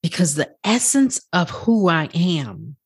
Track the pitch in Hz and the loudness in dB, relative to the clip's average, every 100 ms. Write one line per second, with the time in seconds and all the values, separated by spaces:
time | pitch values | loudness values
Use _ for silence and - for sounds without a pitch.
0 | 165 - 170 147 - _ 202 233 - 277 | -6 -2 0 0 -4 _ 0 0 2 2
1 | 262 - _ 180 170 - - 226 185 160 | 2 0 _ -2 -2 -4 0 2 4 2
2 | 156 170 180 165 123 92 - 143 | 0 0 0 0 -4 -10 -16 -18